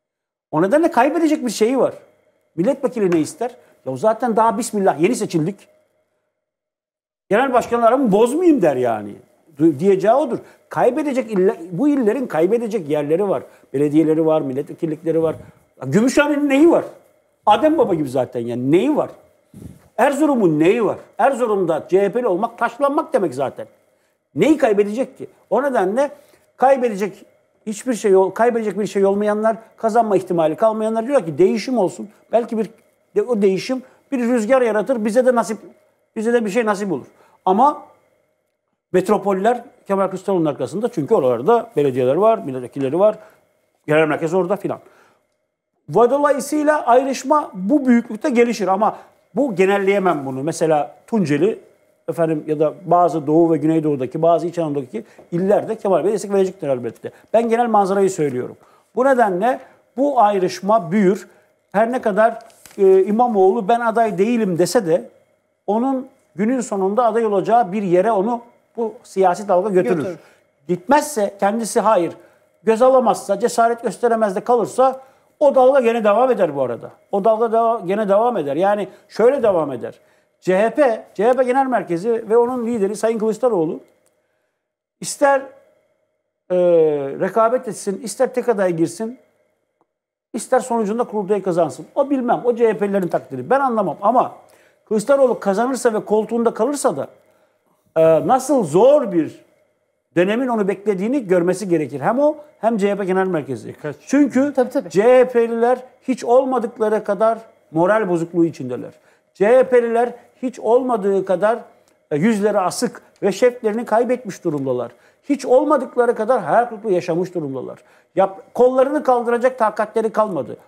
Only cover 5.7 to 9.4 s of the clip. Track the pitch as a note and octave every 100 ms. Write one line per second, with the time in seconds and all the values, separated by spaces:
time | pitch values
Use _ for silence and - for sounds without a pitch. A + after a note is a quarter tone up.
5.7 | _ _ _ _ _ _ _ _ _ _
6.7 | _ _ _ _ _ - G3+ C4+ A#3+ -
7.7 | A#3 A#3 C4 B3+ G3 A#3 D4+ F#4 C#4 E3
8.7 | B2+ B2 G#2+ G2+ - _ _